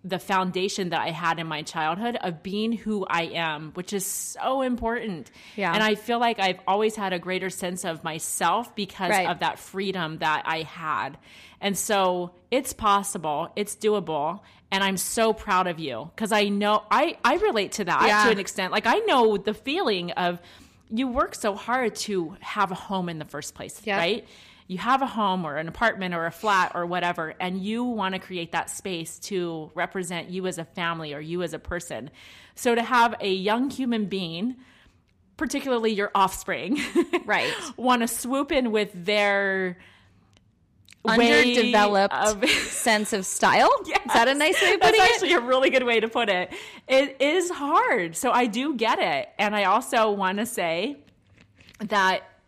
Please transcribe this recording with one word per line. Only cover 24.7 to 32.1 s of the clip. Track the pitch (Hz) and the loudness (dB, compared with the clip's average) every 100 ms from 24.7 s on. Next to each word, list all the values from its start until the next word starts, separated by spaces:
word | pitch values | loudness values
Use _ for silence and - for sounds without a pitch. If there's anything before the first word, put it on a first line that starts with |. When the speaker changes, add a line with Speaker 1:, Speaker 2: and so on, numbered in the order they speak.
| 185 | -6
Speaker 1:
have | 214 262 | 0 2
a | 262 | 0
home | 214 202 185 | 0 0 0
or | 160 143 | -2 -6
an | 165 | -6
apartment | - 226 190 180 | 0 0 0 -4
or | 175 165 | -2 -4
a | |
flat | 165 220 196 175 | -2 2 2 2
or | - 175 | -2 -2
whatever, | 180 175 175 156 - | -2 -2 -2 -6 -6
and | 185 190 | -6 -4
you | 196 226 | -4 -2
wanna | 247 220 190 190 | -2 -2 -4 -4
create | - 185 170 | -8 -10 -4
that | 170 - | -4 -4
space | - 196 170 160 - | -10 -8 -8 -8 -14
to | - 196 175 165 156 170 | -6 -4 -4 -6 -10 -6
represent | 175 196 175 175 156 | -4 -4 -6 -8 -6
you | 180 185 | -6 -6
as | 165 | -6
a | |
family | 165 - 170 165 156 | -10 -4 -4 -4 -8
or | 143 | -10
you | 156 175 | -6 -4
as | 170 | -4
a | 151 | -6
person. | - 175 - 120 131 | -8 -8 -8 -10 -10